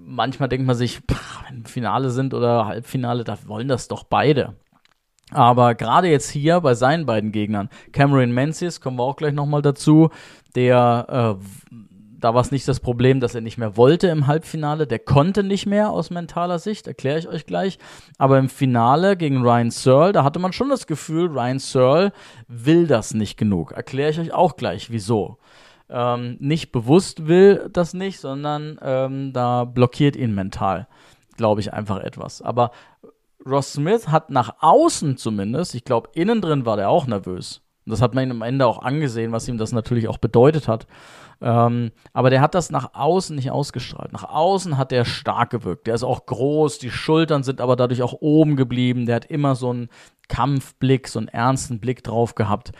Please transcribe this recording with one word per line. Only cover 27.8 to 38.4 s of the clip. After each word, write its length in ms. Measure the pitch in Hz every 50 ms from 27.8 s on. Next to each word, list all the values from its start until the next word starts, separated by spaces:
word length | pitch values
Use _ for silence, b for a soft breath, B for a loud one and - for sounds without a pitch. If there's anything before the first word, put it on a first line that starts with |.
| 175 165 -
nicht, 260 | 180 190 196 185 -
sondern, 600 | - 135 135 143 147 147 147 147 151 151 156 -
ähm, 540 | - 135 131 131 131 135 135 135 135 135 131
da 320 | 127 123 123 123 123 120
blockiert 500 | 120 120 123 123 120 - - 147 143 135
ihn 180 | - 131 113 104
mental, 540 | 98 95 98 - - 104 95 92 90 107 - b b b b b b b b b
glaub 220 | - 113 107 107 104
ich, 160 | 101 104 -
einfach 240 | 107 107 101 98 95
etwas. 420 | - - - - - - - -
Aber 300 | - - 117 123 120 117 B B B B B B B - _ _ _ _ _ _ -
Ross 280 | 131 135 143 135 - -
Smith 340 | 143 143 170 220 233 - 147
hat 220 | 151 156 - -
nach 260 | 139 131 113 107 - _
außen 580 | - 160 180 285 320 - - - - 147 127
zumindest, 600 | - - 117 107 101 98 104 120 151 180 - -
ich 80 | 123 -
glaub, 260 | - 123 113 - - -
innen 260 | 160 170 208 240 226
drin 260 | 185 160 151 139 120
war 100 | 117 107
der 140 | 101 98 101
auch 160 | 135 180 139
nervös. 560 | 123 110 98 90 92 92 87 - - - - _ _ _ _ _
Und 60 | - 110
das 100 | 107 123
hat 100 | 117 113
man 120 | 131 131
ihm 80 | 131 123
am 100 | 117